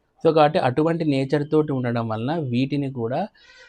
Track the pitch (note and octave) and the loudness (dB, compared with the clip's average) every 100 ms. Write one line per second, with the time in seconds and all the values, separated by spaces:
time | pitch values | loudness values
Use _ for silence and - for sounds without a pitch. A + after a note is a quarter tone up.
0 | _ _ D#3+ D#3 D3 E3+ C3 B2 D#3 E3 | _ _ 2 6 4 4 0 0 0 0
1 | D#3+ C3+ C3+ D3+ D3 D#3 D3+ C3+ B2 A#2+ | 0 0 0 0 2 0 0 -2 -2 -2
2 | A#2 A2 A#2+ E3+ C3+ A#2+ C3+ D3 C3+ C3 | -4 -4 -4 -4 -2 -2 -2 -2 -4 -6
3 | A2+ C#3 G3+ - - - | -4 -4 -6 -10 -20 -20